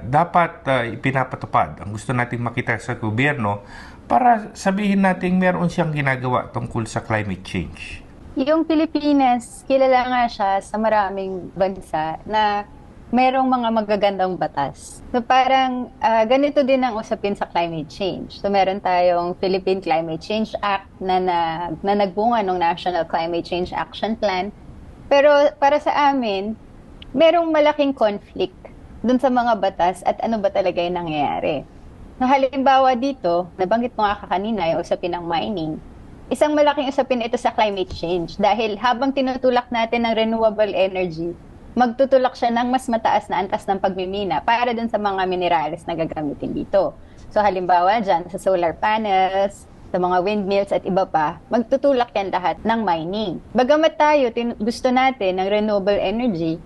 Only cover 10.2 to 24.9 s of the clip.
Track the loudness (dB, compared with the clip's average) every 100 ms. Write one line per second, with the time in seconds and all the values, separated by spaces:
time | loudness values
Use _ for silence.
10.2 | 0 0 0 0 -2 -2 2 2 0 -4
11.2 | -6 -8 -10 -2 -2 -2 -6 -4 -4 -6
12.2 | -4 0 2 0 -6 -18 -20 -20 -2 2
13.2 | 4 4 2 0 2 0 0 2 2 2
14.2 | -2 -2 -4 -2 -4 -6 -18 -18 -4 -4
15.2 | 2 2 4 2 2 -2 -8 -2 0 2
16.2 | 4 4 4 2 2 2 0 -4 -6 -4
17.2 | -2 -4 -4 -2 -2 -4 -8 -6 -6 -6
18.2 | -10 -6 0 2 2 0 0 2 4 2
19.2 | 0 -2 -2 0 0 -2 0 -2 -2 -8
20.2 | -4 -4 -2 -4 -2 -4 -6 -8 0 0
21.2 | 2 0 -2 -4 -6 -4 0 0 0 0
22.2 | 0 2 0 0 0 0 -2 -2 -2 -4
23.2 | -2 -4 -4 -4 -4 -6 -8 -6 -6 -2
24.2 | -2 -2 -4 -10 -20 -20 -20